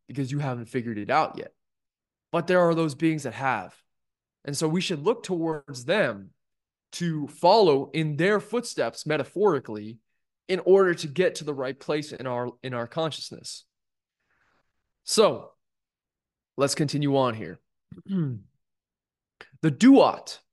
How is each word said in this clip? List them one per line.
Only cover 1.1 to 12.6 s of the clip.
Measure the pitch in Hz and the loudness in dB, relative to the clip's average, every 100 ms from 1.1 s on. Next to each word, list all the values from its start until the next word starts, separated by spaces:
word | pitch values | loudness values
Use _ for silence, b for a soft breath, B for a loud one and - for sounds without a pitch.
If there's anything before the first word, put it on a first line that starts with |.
out | 147 147 - | 0 0 -6
yet. | - - _ _ _ _ _ _ _ | -14 -18 _ _ _ _ _ _ _
But | 170 165 | -4 2
there | 180 | 4
are | 170 | 4
those | 165 160 | 2 -2
beings | 131 160 156 | 0 -2 -2
that | 127 | -6
have. | 107 135 110 87 - _ _ _ _ _ _ | -4 -2 -2 -6 -16 _ _ _ _ _ _
And | 139 143 | -10 -4
so | 160 | -2
we | 180 | -2
should | 175 156 | -2 -2
look | 170 240 | -2 -4
towards | - 175 160 151 143 127 | -4 -4 -4 -6 -10 -12
them | 123 208 139 101 95 _ _ _ _ _ _ | -4 0 0 -4 -14 _ _ _ _ _ _
to | - 170 156 139 | -6 -4 -4 -6
follow | - 175 220 185 139 - | 2 4 6 6 4 0
in | 160 156 147 | -4 -2 0
their | 185 208 | 0 0
footsteps | 202 240 240 - 117 - 151 | -2 -6 -4 -4 -4 -4 -4
metaphorically | 151 127 170 208 139 - 107 107 113 _ _ _ _ - | -4 -4 0 2 2 -2 -10 -12 -16 _ _ _ _ -4
in | 185 | -2
order | 175 196 185 | 6 6 6
to | 170 151 | 2 -4
get | 135 180 - | 0 0 0
to | |
the | 151 | -6
right | 139 131 135 | -6 -6 -6
place | - 156 147 | -4 -4 -4
in | - 131 | -10 -6
our, | 123 123 - | -6 -6 -8